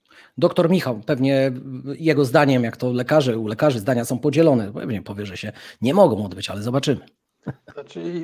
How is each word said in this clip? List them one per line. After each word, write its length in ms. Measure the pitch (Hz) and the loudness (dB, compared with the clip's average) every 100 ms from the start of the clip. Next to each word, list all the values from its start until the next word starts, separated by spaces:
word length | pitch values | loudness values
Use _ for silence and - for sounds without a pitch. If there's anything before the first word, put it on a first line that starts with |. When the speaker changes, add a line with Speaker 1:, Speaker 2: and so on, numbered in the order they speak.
| _ - - - | _ -20 -16 -2
Speaker 1:
Doktor 320 | 170 175 165 | 0 2 2
Michał, 300 | 185 131 110 - | 2 0 -6 -4
pewnie 460 | 135 135 135 135 123 135 131 131 143 | 0 2 2 0 -4 -12 -12 -12 -2
jego 260 | 160 143 | 0 2
zdaniem, 400 | 131 151 143 127 | 4 4 4 2
jak 120 | 117 - | 0 -4
to 160 | 127 | -4
lekarze, 460 | 123 123 151 131 113 | -2 2 2 2 -2
u 80 | 107 | -4
lekarzy 320 | 107 151 120 | 0 0 0
zdania 260 | 98 120 | -2 -2
są 140 | 117 123 | -2 -2
podzielone, 540 | 151 139 165 127 101 | 0 4 4 4 0
pewnie 300 | 123 - 104 | -8 -6 -6
powie, 240 | - 101 101 | -8 -10 -10
że 100 | 90 | -10
się 160 | 104 - - - | -12 -14 -18 -4
nie 140 | 117 | 2
mogą 300 | 143 180 101 | 6 6 4
odbyć, 260 | 104 98 - | -4 -8 -10
ale 120 | 101 | -8
zobaczymy. 380 | 110 135 147 123 - _ _ _ - - - | -4 -2 0 -2 -6 _ _ _ -16 -16 -16
Speaker 2:
Znaczy, 260 | - - 175 170 175 | -18 -16 -10 -8 -8